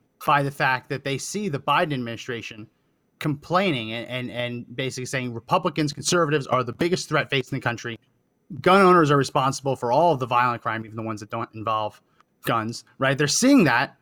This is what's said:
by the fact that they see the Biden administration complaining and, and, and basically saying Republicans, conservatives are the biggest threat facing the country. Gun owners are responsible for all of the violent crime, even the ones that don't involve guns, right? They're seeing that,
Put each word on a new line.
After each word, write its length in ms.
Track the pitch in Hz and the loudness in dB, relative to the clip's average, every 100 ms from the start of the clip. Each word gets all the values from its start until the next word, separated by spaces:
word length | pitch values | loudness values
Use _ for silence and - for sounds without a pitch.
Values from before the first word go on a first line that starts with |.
| _ _ | _ _
by 200 | - 143 | 0 2
the 80 | 139 | 2
fact 360 | 139 135 127 - | 0 0 0 -4
that 120 | 131 | -6
they 140 | 139 135 | -4 -6
see 300 | - 202 202 | -6 -6 -4
the 100 | 139 | -4
Biden 340 | - 147 170 | 0 0 0
administration 760 | 135 117 113 - 117 - 110 110 _ _ _ _ _ | -2 -6 -10 -10 -10 -10 -16 -20 _ _ _ _ _
complaining 720 | 151 143 - 175 196 131 110 | -4 -4 -2 0 2 -2 -4
and, 120 | 117 117 | -8 -8
and, 220 | 127 123 | -8 -8
and 440 | 113 120 120 - 120 | -6 -6 -8 -10 -6
basically 300 | 131 127 123 | -6 -6 -6
saying 260 | 135 123 | -6 -6
Republicans, 600 | 113 - 180 165 160 151 | -8 -2 0 0 -2 -2
conservatives 520 | 135 - 180 151 147 131 | -2 0 0 2 0 0
are 160 | 127 | -2
the 80 | 120 | -2
biggest 360 | - 170 180 - | -2 -2 -2 -2
threat 220 | 151 117 | -2 0
facing 260 | 139 - 135 | -2 -2 -4
the 60 | |
country. 340 | 123 117 120 117 _ _ _ _ _ 170 | -4 -6 -10 -12 _ _ _ _ _ -2
Gun 220 | 180 190 | 4 6
owners 300 | 185 180 147 | 8 6 6
are 40 | 143 | 4
responsible 600 | 131 147 131 139 135 131 | 2 0 0 -2 -4 -4
for 160 | 120 | 0
all 200 | 131 170 | 2 2
of 60 | 135 | 2
the 80 | 120 | 0
violent 340 | 123 123 117 | 2 2 0
crime, 240 | 117 110 | -4 -6
even 120 | 110 113 | -8 -8
the 60 | |
ones 160 | 110 107 | -8 -8
that 100 | 107 | -8
don't 180 | 117 117 | -10 -8
involve 480 | 113 107 110 107 - _ _ _ _ | -6 -2 -2 -2 -8 _ _ _ _
guns, 380 | - 117 110 120 - - | -2 -2 -2 -8 -16 -2
right? 180 | 135 139 | 0 2
They're 120 | 147 | 0
seeing 340 | - 254 285 | 2 6 6
that, 320 | 147 120 139 _ | 6 4 0 _